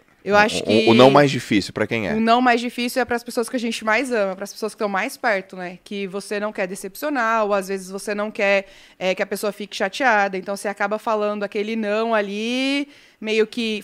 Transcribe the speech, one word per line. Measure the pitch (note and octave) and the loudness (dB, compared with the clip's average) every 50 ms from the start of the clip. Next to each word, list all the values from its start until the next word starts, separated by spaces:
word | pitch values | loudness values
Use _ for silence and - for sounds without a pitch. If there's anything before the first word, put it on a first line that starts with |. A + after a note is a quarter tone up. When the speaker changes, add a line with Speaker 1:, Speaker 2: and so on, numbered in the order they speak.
| _ _ _ _ - | _ _ _ _ -4
Speaker 1:
Eu | F#3+ G#3 | 2 4
Speaker 2:
O, | G#3 | 4
Speaker 1:
acho | G#3 G#3+ - - | 4 4 2 -2
Speaker 2:
o, | - | 0
Speaker 1:
que | - G#2+ - - A2 | 2 4 4 6 6
Speaker 2:
o | A2 | 8
não | A#2+ B2+ C#3 | 8 10 10
mais | C#3 C#3+ D3 C3+ | 10 8 6 6
difícil, | C3+ A#2+ - - A#2 F#2+ - - | 2 -2 -2 2 2 2 0 0
pra | - A2 A2 | -2 -2 -2
quem | - A#2 A2+ G#2 F2 | -2 -2 -2 -2 0
é? | - | 0
Speaker 1:
o | A3 | 0
não | A3+ A3+ A#3 B3 | 2 4 4 4
mais | B3+ B3 A#3 A#3+ | 4 4 2 2
difícil | A#3+ A#3+ - B3 A#3+ A#3+ - C4 | 0 -4 -4 -4 -4 -2 -2 -2
é | A#3+ | -2
pras | A#3+ A#3+ A#3 | -2 -2 -6
pessoas | - B3 - B3 A3+ - | -6 -6 -4 -4 -4 -2
que | - | -4
a | A#3+ | -4
gente | A#3 A#3 A3+ - A3 | -4 -4 -4 -4 -2
mais | A3 G#3+ A#3 C#4 B3 | 0 0 0 0 0
ama, | B3 G#3+ G3 F#3+ F#3 | 0 0 0 -2 -4
pras | F#3+ G3+ - | -8 -10 -12
pessoas | - - A3+ G#3 | -10 -8 -8 -8
que | - | -6
estão | - A3 G3+ | -4 -4 -2
mais | G3 F#3 G#3+ C4+ - | -2 -2 -4 -4 -6
perto, | - - A#3+ G3+ F#3+ F#3 - G3 | -4 0 0 0 0 -2 -6 -12
né? | F#3 F3+ F3 F#3 - - | -12 -10 -12 -12 -14 -12
Que | - G#3 G3+ G3 | -8 -6 -6 -6
você | F3+ F#3 G3+ - - G#3+ G3+ | -6 -6 -8 -6 -6 -6 -4
não | G#3 G#3+ | -4 -4
quer | G#3+ A3 F#3+ | -4 -4 -4
decepcionar, | F3+ G3 - - F#3+ - - D4 D4+ D4 B3+ A3+ A3 A3+ A3 G#3+ | -4 -6 -8 -12 -12 -10 -6 -6 -4 -2 0 0 0 2 0 2
ou | G3+ G#3 | 2 0
às | G3 F#3+ F#3+ | -2 -2 -2
vezes | G3 G3 F#3 F#3 | -6 -8 -8 -8
você | F#3+ G3 - G#3+ G3+ | -10 -8 -6 -6 -4
não | G#3 G#3 G#3+ | -4 -4 -4
quer, | G#3+ - G3+ G3 G3 G3 G3 - - - - - _ - | -2 0 2 2 2 2 0 -2 -14 -20 -20 -20 _ -4
é, | F#3 F#3 F3+ | -2 -2 0
que | G#3+ | -2
a | G3 | -2
pessoa | G3 G#3 F#3 A3 G3+ | -4 -4 -4 -4 -4
fique | - - G#3 - - | -4 -6 -10 -8 -4
chateada. | - G#3 G3 - - C#4 B3 G#3+ G#3 G3 G3+ F#3+ | -4 -4 -2 -2 0 2 4 4 4 2 2 -2
Então, | F#3 G3 G3+ G3+ | -6 -6 -6 -6
você | G3 - G3+ | -6 -6 -6
acaba | G3+ - G3+ G3+ G#3+ G#3+ | -4 -2 -2 -2 -2 -2
falando | - A#3 A3 G#3+ G#3 G#3 G#3 G#3 G3+ | -2 -2 0 0 0 -2 -2 -4 -6
aquele | G3 - G#3 G3+ G#3+ A3+ | -4 -4 -4 -4 -4 -4
não | A3+ G#3+ G3+ G#3 A3 A3+ A#3 A3+ | -2 -2 0 0 0 0 2 2
ali, | G#3+ G#3 G3 G3+ G#3 A3 A#3+ B3 B3+ C4 C4+ C#4 C#4+ C#4+ C#4+ - - - - _ - | 0 0 0 -4 -4 -4 -2 -2 0 0 0 0 -2 -4 -6 -10 -20 -20 -20 _ -10
meio | G#3+ A3 A3 A3 G#3+ | -6 -2 2 2 0
que | G#3+ - A#3+ A3+ A3 G#3+ G3 | 0 0 -4 -4 -2 -4 -4